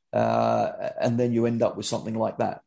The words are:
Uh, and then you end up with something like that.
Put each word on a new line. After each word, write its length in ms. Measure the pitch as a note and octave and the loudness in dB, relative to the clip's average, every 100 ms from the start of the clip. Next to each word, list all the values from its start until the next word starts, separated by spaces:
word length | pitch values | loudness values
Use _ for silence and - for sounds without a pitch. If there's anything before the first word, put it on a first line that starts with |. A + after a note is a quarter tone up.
| _ | _
Uh, 760 | A2 A2+ A2+ A2+ A2+ - - - - | 0 2 2 2 2 0 -2 -6 -2
and 180 | A#2+ A#2 | 0 2
then 140 | B2 | 2
you 140 | A#2 A#2 | 2 2
end 160 | A#2 | 2
up 160 | A2+ - | 0 0
with 80 | G#2 | -4
something 300 | A#2 A2 A2 | -4 -4 -2
like 220 | A2 - | -2 -2
that. 240 | G#2+ - | -4 -4